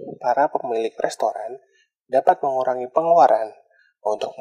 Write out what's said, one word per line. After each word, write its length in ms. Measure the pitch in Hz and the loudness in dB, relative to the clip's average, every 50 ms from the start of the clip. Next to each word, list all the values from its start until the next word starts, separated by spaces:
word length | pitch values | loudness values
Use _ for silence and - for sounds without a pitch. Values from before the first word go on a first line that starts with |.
| - - - | -16 -16 -16
para 320 | - - 123 120 135 143 147 | -6 -4 -2 0 2 0 0
pemilik 480 | - - - 120 117 113 113 107 - | 0 -4 -4 -4 -4 -4 -4 -6 -4
restoran 640 | - - - - - - 107 - - 104 95 95 - - _ _ _ _ _ _ _ _ _ | -4 -6 -6 -4 -4 -4 -4 -4 -6 -10 -12 -14 -16 -18 _ _ _ _ _ _ _ _ _
dapat 320 | 127 135 - - - - - | -2 2 4 4 2 2 0
mengurangi 480 | 139 131 131 131 131 123 127 123 123 | -2 -2 -2 -2 -2 -2 -4 -6 -2
pengeluaran 640 | - 160 160 165 170 170 143 120 110 110 110 107 - - _ _ _ _ _ _ _ _ - | -2 0 2 4 6 6 6 6 4 2 0 -4 -10 -18 _ _ _ _ _ _ _ _ -4
untuk 320 | 107 107 107 - - - - | -4 -4 -2 -4 -8 -6 -6